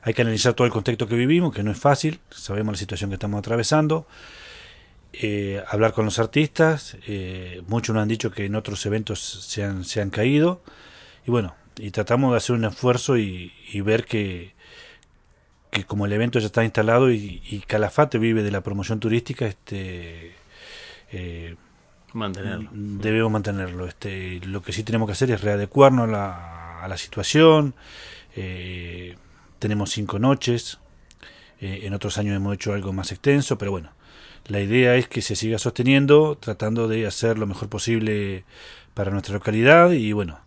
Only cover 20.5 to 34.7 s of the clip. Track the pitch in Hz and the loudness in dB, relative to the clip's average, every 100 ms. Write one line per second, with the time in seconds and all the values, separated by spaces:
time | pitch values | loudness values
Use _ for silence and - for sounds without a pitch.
20.5 | - - - - - _ 92 90 85 85 | -20 -20 -20 -20 -20 _ -12 -10 -10 -12
21.5 | 82 _ _ _ _ _ 117 107 95 101 | -16 _ _ _ _ _ -6 -6 -6 -6
22.5 | 107 107 104 104 98 107 110 113 107 101 | -8 -10 -10 -8 -4 0 2 2 0 -2
23.5 | 98 92 90 90 - 104 95 92 90 92 | -4 -6 -8 -10 -10 -12 -8 -8 -10 -8
24.5 | 98 - - 107 113 107 95 127 110 104 | -10 -6 -8 -2 -2 -2 -2 0 0 0
25.5 | 104 101 139 139 131 113 107 98 87 85 | -2 0 6 8 8 2 -2 -4 -8 -14
26.5 | 85 85 85 92 92 - - 95 151 160 | -16 -16 -12 -10 -8 -8 -6 2 8 10
27.5 | 156 143 - - - - - - - 95 | 8 4 -2 -20 -20 -20 -20 -16 -12 -10
28.5 | 90 90 90 87 87 90 90 - - _ | -10 -10 -10 -12 -12 -16 -18 -20 -20 _
29.5 | - 110 104 98 - 101 101 127 135 - | -8 -4 -2 -2 -4 -4 0 2 2 0
30.5 | 120 - - - - _ - - - - | -2 -4 -14 -20 -20 _ -20 -20 -20 -20
31.5 | _ 98 95 101 98 104 107 104 101 98 | _ -10 -8 -8 -6 -6 -4 -2 -2 -2
32.5 | 101 - 101 98 95 90 95 143 143 131 | -4 -4 -4 -4 -6 -6 -2 2 2 2
33.5 | 113 101 95 78 _ - - - - - | -2 -2 -6 -8 _ -20 -20 -20 -20 -6
34.5 | 101 101 | -2 2